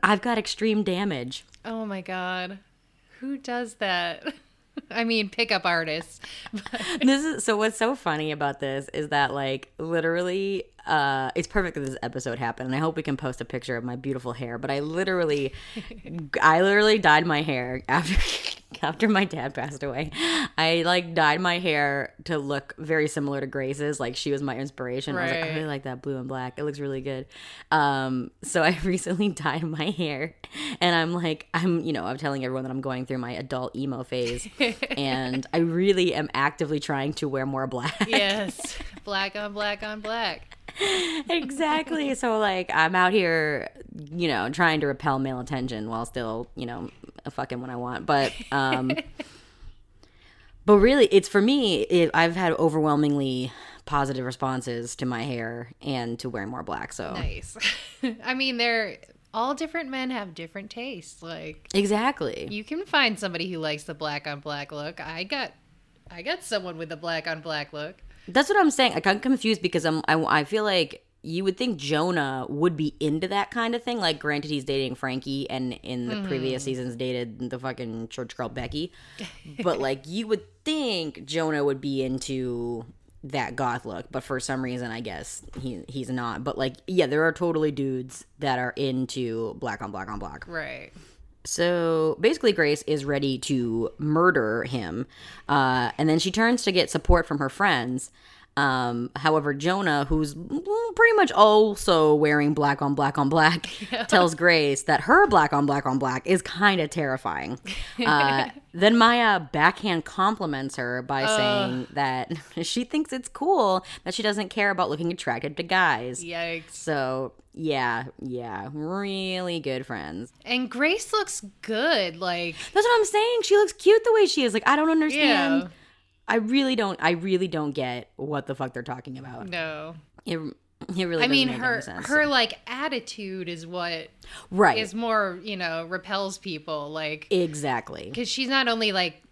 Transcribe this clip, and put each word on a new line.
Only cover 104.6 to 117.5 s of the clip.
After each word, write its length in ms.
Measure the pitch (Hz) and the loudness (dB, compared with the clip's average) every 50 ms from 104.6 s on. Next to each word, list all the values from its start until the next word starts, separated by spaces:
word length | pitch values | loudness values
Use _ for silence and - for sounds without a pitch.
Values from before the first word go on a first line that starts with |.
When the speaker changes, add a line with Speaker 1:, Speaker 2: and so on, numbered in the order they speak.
| 147 143 139 - - | 6 4 2 2 2
Speaker 1:
that 180 | - 151 143 | 2 2 4
her 240 | - 214 294 370 415 | 6 6 8 8 8
black 280 | - 208 170 151 143 151 | 8 8 6 6 6 4
on 120 | 143 147 | 4 4
black 200 | 143 139 139 - | 4 2 2 2
on 120 | 135 131 | 0 0
black 300 | 135 135 131 123 131 - | 2 2 0 0 -2 2
is 140 | - 190 180 | 2 2 2
kinda 460 | - - - 170 208 202 196 175 156 143 | 2 -2 0 4 4 6 6 4 2 0
terrifying. 680 | - 170 147 135 131 131 - 95 80 67 67 85 127 - - | 0 0 0 0 0 -2 -2 -4 -4 -4 -4 -6 -8 -8 -8
Speaker 2:
<laughs> 420 | - - - - - - - 247 | -8 -8 -8 -8 -8 -6 -2 2
Speaker 1:
Uh, 440 | 147 151 143 139 139 135 135 131 - - - - _ - | 4 4 6 6 4 4 2 0 -2 -6 -12 -18 _ 0
then 240 | 170 196 220 233 | 4 6 6 8
Maya 420 | 233 226 233 240 240 233 220 202 175 | 8 8 8 8 6 6 4 4 2
backhand 640 | 156 - - 147 156 180 - - 208 208 175 165 - | 0 -2 2 4 6 6 4 2 0 0 0 0 -2
compliments 720 | - - - 190 208 220 208 190 156 143 135 135 131 - | -4 0 2 2 2 2 0 -2 -4 -2 -4 -4 -6 -6
her 260 | - 123 120 123 127 | -4 -4 -4 -4 -4
by 220 | 123 131 139 135 135 | -4 -2 -2 0 2
Speaker 2:
Ugh. 140 | 214 214 214 | 2 2 4
Speaker 1:
saying 480 | 208 208 208 202 196 - 127 127 120 - 147 | 4 2 2 2 0 0 -2 -4 -6 -4 -2
that 380 | 143 139 131 127 127 123 - 165 151 - | 0 0 0 0 -2 -4 -4 -6 -8 -8
<laughs> 140 | - - 170 160 | -10 -8 -6 -6
she 180 | - - 233 247 | -2 -2 -2 -2
thinks 300 | - - 302 302 - 262 | -2 -2 -2 -2 -2 -6
it's 160 | 254 - - | -8 -10 -12
cool 560 | - - 285 349 392 311 220 196 185 185 - - - - - | -8 -2 2 4 4 4 4 4 2 0 -2 -6 -12 -10 -8
that 100 | 185 - | -6 -4
she 80 | - 214 | 0 0
doesn't 260 | 214 202 214 208 185 | 0 0 0 -2 -4
care 200 | - 220 208 202 | -2 0 0 2
about 200 | 190 180 180 101 | 2 2 0 0
looking 220 | 151 151 170 170 180 | 0 -2 -2 -2 -4
attracted 420 | - - - 117 120 143 147 147 | -4 -4 -4 -4 -2 -4 -6 -6
to 60 | - 170 | -6 -4
guys. 580 | 170 185 185 180 160 131 110 120 127 123 - 170 | 0 2 4 4 4 2 0 -2 -6 -8 -8 -8
Speaker 2:
Yikes. 480 | 170 170 165 170 165 165 165 156 - | -8 -6 -6 -4 -4 -6 -8 -10 -12
Speaker 1:
So, 600 | - - - 165 151 139 131 127 131 131 135 117 - _ _ _ | -16 -8 -4 -2 0 0 0 0 -2 -2 -4 -6 -10 _ _ _